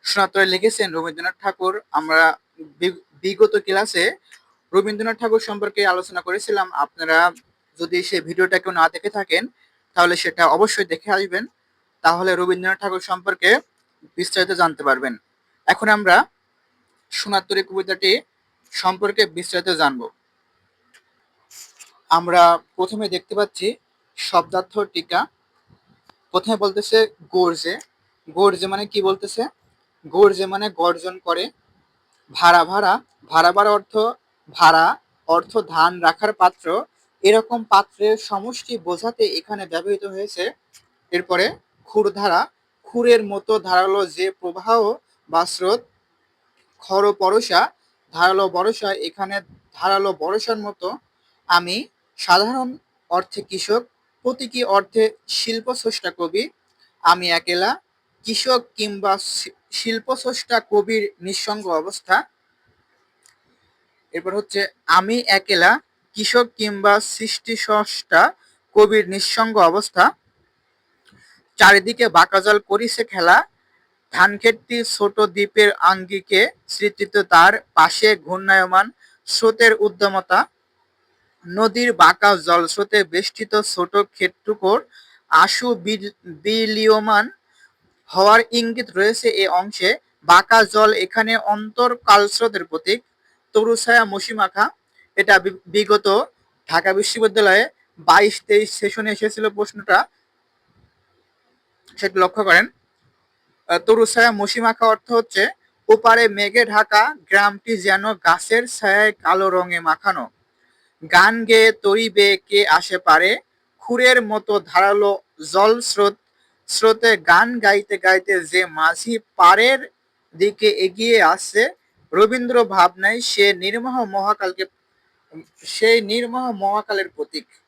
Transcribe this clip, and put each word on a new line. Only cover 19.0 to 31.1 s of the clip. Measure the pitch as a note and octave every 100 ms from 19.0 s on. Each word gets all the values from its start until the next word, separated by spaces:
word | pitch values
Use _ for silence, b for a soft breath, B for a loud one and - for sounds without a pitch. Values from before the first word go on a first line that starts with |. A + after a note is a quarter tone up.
| G3+ G3+ G3
বিস্তারিত | D#3+ F3 F3+ F#3
জানব। | E3 D3 C3 A#2 _ _ _ _ _ _ _ _ _ _ _ _ _ _ - - _ - _ _
আমরা | E3 F3 F3 E3+ E3+ _ -
প্রথমে | F#3 G#3+ G#3+
দেখতে | F3+ _ G3
পাচ্ছি | G#3 - F#3+ C#4 _ _ _ -
শব্দার্থ | - F3+ E3+ F#3 F#3 G#3
টিকা। | G3+ E3+ D#3+ F3 - _ _ _ _ _ _ _ _ _ _
প্রথমে | F3+ G#3 G#3+
বলতেছে | G3+ G3 G#3 A3 A3 _ D#3
গর্জে। | F#3 F3+ E3 E3+ G#3+ - _ _ _ -
গর্জে | D#3 G3+ F#3 F#3+
মানে | G3 G3+
কি | G#3
বলতেছে? | F#3+ F#3+ G3+ - B3+ _ _ _ _ _ D#3+
গর্জে | E3 G3+ F#3 F#3+
মানে | G3 G#3
গর্জন | E3 E3+ E3+ F3+